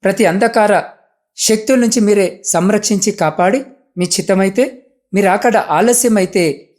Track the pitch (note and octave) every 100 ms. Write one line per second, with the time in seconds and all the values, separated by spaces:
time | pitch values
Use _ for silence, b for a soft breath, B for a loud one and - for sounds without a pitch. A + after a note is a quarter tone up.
0 | - - G3+ F3+ A3 A#3 G#3 F#3+ - -
1 | _ _ _ - - G#3+ G#3+ C4 A#3+ B3
2 | G#3 G3+ F#3 - - F3 F#3 G#3+ G#3 G3+
3 | G#3+ G3+ D#3+ - F3+ B3+ C4+ - _ -
4 | F3 - - F#3+ F#3+ G3 C4 - _ _
5 | _ F#3+ G3 G3 A#3+ A#3 - D#3 A3 A#3+
6 | B3 G#3+ F#3 F#3+ E3 C#3 -